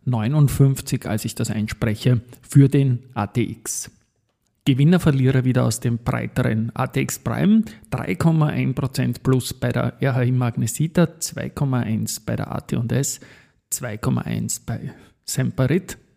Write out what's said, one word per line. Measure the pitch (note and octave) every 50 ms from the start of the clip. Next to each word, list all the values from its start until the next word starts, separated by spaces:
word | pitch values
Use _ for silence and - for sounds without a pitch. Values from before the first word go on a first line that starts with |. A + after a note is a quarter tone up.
| _
neunundfünfzig, | B2+ B2 A2+ G#2+ A2+ D3 D#3 D3 B2+ - - C#3 C3+ C3+ - - - - B2+ -
als | - G#2 A2 -
ich | A2 -
das | - A2+ G#2
einspreche, | G#2 G#2+ G#2 G#2+ - - - A2+ G#2+ - - B2 B2 A2+ - - - -
für | _ - - D3 C#3 C3+
den | C#3 C#3+ C#3 C3+ B2 B2 - - -
A | A#2 G#2 G2
T | _ B2 A2+
X. | - A2 - _ - - - - - _ _ _ _ _ _ _ _ _ _ _ _ _ _ _
Gewinner, | - C3+ B2 C#3+ D#3 F3+ F3
Verlierer | - E3+ C#3 C3+ B2+ C3 C3 B2+ B2
wieder | B2+ B2 B2+ B2
aus | A#2+ A2+ -
dem | - A#2+ A#2 A#2
breiteren | - B2+ B2+ A#2+ A#2+ A#2 - - B2+ B2 A2+ A2 A2 A#2 -
A | - B2+ C3
T | - C#3+
X | C3+ B2 - -
Prime. | _ - A2+ A#2+ D3 F#3+ G#3+ A3+ G#3+ - - - - _
Drei | - A#2+ - - F#2
Komma | - - E3+ D#3+ D#3+ D3+ D3+
ein | - B2+ B2+ C3 B2+
Prozent | C3+ C3 B2+ - - B2+ B2 A#2+ -
Plus | - C3 C3 B2+ - - -
bei | - - B2
der | A2+ A#2+ A#2+ B2 - -
R | C3 C#3 B2+
H | B2 B2
I | A#2+
Magnesita, | B2+ B2 B2 A#2+ - - B2 A2 - - D3+ E3 - - E3+ D#3 - -
zwei | - - - - - B2+
Komma | - - D3 C#3 C3 B2
eins | A#2 - A2+ G#2+ A2 G#2+ - -
bei | _ - A#2
der | A2+ A2 -
A | - -
T | - - -
und | - A#2+ A2+
S, | A#2 B2+ C#3 - - - - - - - _ _ _ _ _ _
zwei | - - B2 A#2+ G#2+ A2
Komma | - C3 - -
eins | - - - - A2+ A2+ - -
bei | _ - A#2 A2 - C3+ - - - _ _ _ _
Semperit | - - - C3 - - - C3 B2 D#3 F#3+ - - - - _ _ _